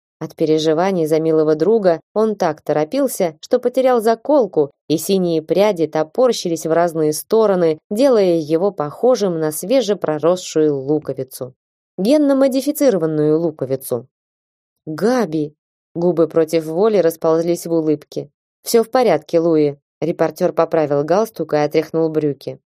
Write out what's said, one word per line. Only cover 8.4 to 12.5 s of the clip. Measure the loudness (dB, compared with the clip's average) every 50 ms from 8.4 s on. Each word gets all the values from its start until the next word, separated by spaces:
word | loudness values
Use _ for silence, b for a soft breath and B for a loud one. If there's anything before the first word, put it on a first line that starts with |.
| 0 -2 -2 0 0 -2
похожим | -2 -4 -8 -8 -6 0 2 2 2 2 0 -2 -2 -2
на | -2 -4
свежепроросшую | -4 -6 -4 0 0 0 0 0 -4 -4 -2 -4 -4 0 0 0 0 0 -4 -4 -2 0 0 0 0
луковицу. | -2 -2 -2 -2 -2 -2 -6 -10 -10 -10 -12 -12 -14 -14 -14 -16 _ _ _ _ _ _ _ -8
Генно-модифицированную | -4 0 2 2 2 2 2 2 2 2 2